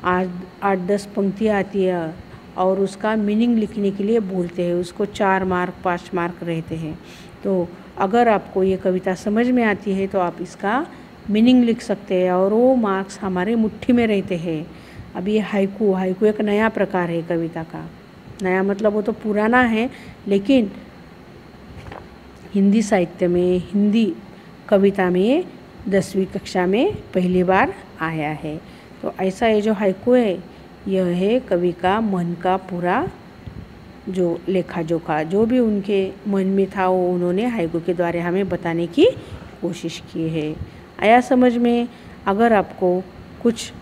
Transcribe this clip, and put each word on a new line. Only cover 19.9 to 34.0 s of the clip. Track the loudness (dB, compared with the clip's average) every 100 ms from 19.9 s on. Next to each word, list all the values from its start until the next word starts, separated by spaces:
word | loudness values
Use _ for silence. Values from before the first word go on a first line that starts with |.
| -6 -18 -12 0
लेकिन | 0 4 4 4 -6 -20 -20 -20 -20 -20 -20 -20 -20 -18 -18 -16 -16 -18 -20 -20 -20 -4
हिंदी | 2 4 4
साहित्य | 4 2 0 0 0
में, | 2 2 0
हिंदी | 0 2 4 4 2 -2 -14 -20 -20 -20 2
कविता | 4 4 4 2
में | 2 2 2 -2 -14 -20 -12 -2
दसवीं | 0 0 -4 -4
कक्षा | -6 -4 -2 0
में | 2 0 -2 -4
पहली | -2 2 2
बार | 4 4 2 -2 -16 -8
आया | -6 -4 -4
है। | -6 -8 -10 -14 -20 -20 -10
तो | -10 -2
ऐसा | -4 0 2
ये | 2
जो | 2
haiku | 0 0 0 2
है, | 4 4 -2 -8 -20 -20 -12 -2
यह | 0 0
है | 0 2 0
कवि | 0 0 0
का | 0 0 2
मन | 0 0 -2 -2
का | -2 -2
पूरा | -4 -4 -2 0 -2 -8 -20 -18 -18 -16 -18 -20 -20 -14